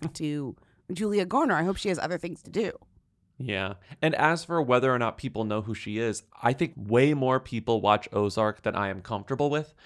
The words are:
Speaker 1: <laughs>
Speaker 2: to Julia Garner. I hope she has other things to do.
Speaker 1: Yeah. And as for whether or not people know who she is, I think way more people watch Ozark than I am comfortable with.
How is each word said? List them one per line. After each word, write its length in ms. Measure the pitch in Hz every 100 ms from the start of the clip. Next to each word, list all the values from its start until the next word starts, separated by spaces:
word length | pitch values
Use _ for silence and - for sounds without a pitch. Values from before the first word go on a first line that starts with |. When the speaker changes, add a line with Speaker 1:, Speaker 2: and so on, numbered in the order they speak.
| 156
Speaker 1:
<laughs> 80 |
Speaker 2:
to 420 | - 156 147 135 - _ _ -
Julia 360 | 175 214 202 180
Garner. 280 | 262 302
I 100 | 160
hope 120 | 175 190
she 140 | 202
has 80 | 165
other 180 | 156 175
things 260 | 175 165
to 60 | -
do. 220 | 170 208 - _ _ _ _ _ -
Speaker 1:
Yeah. 380 | 131 95 95 101 - -
And 140 | 160
as 300 | - 151 165
for 180 | - 170
whether 320 | 131 123 131
or 40 | 123
not 200 | 113 -
people 240 | 135 110
know 160 | 110 107
who 120 | 104
she 240 | 107 107 107
is, 240 | 117 101 - -
I 120 | 117
think 200 | 131 170 -
way 380 | 101 117 143
more 260 | 147 131 131
people 400 | - 113 110 113
watch 280 | 98 104 -
Ozark 500 | 104 101 110 107 104
than 140 | 110 101
I 120 | 98
am 120 | 95
comfortable 480 | - 104 104 131 143
with. 240 | 151 151 _